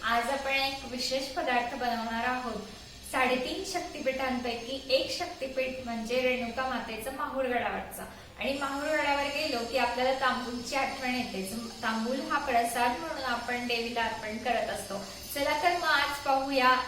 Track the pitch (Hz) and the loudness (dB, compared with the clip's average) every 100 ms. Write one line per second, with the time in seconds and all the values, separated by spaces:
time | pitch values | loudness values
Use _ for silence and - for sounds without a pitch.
0 | 220 233 240 277 269 269 269 277 247 247 | 2 2 2 0 2 2 0 -2 -6 -4
1 | - 262 269 - 240 247 240 277 240 233 | -2 -2 -2 -2 2 2 2 -2 -2 0
2 | 226 226 247 254 247 202 196 - - - | -2 0 0 0 -2 -6 -8 -12 -16 -14
3 | - 277 247 247 285 359 381 349 - 294 | -4 0 2 2 0 -4 -2 -4 -4 -2
4 | 269 262 262 247 240 226 233 269 - 262 | -2 0 0 0 -2 -4 -4 -6 2 2
5 | - - 349 - 269 262 262 254 247 226 | 2 -2 -4 -4 -4 -2 -2 -4 -6 -6
6 | 220 247 254 240 233 233 262 240 202 220 | 0 2 2 2 0 -2 0 -2 -4 -6
7 | 254 277 277 262 262 240 214 196 - - | -6 -4 -2 0 2 2 0 -2 -6 -8
8 | 190 - - - 226 277 277 277 294 302 | -10 -12 -16 -4 -2 0 0 0 0 2
9 | 285 285 285 285 311 240 226 262 240 240 | 2 2 2 0 0 -2 0 2 2 4
10 | 254 269 254 240 240 247 - 277 262 - | 2 4 2 2 -2 -6 -2 0 0 -2
11 | 254 247 240 190 190 226 226 - 220 220 | -2 -2 -2 -4 -4 -6 -8 -4 -2 0
12 | 226 277 311 294 277 240 233 247 240 - | 0 0 0 0 4 2 4 4 2 2
13 | 320 294 254 240 - 240 240 233 233 233 | -4 -4 -2 -2 -2 -2 0 0 0 0
14 | 220 220 214 220 254 226 - 202 - 196 | 0 -2 -4 -4 0 0 0 -4 -4 -6
15 | - - - 285 285 302 349 349 320 285 | -6 -10 -6 0 2 4 4 4 4 4
16 | 285 285 285 269 269 277 254 254 | 4 0 2 2 4 4 6 6